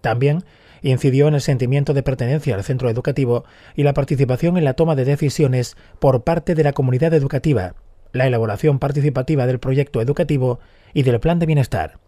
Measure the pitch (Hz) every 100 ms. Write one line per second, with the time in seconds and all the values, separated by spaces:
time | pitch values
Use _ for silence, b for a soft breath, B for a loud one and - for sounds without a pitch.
0 | 117 117 139 160 - b b b - 127
1 | 139 131 147 151 - 131 123 139 139 139
2 | 135 127 120 151 147 98 98 127 123 113
3 | - 131 127 120 - B B - 143 139
4 | 135 135 131 127 170 180 147 127 165 139
5 | 127 143 147 - 143 127 120 - b b
6 | 143 123 139 170 - 160 156 - 131 127
7 | 160 160 139 135 156 123 90 - - -
8 | - 123 131 117 113 101 156 139 143 139
9 | 147 131 127 151 123 127 131 135 139 117
10 | 113 147 156 143 127 120 b b b -
11 | 131 117 160 175 165 147 123 104 78 -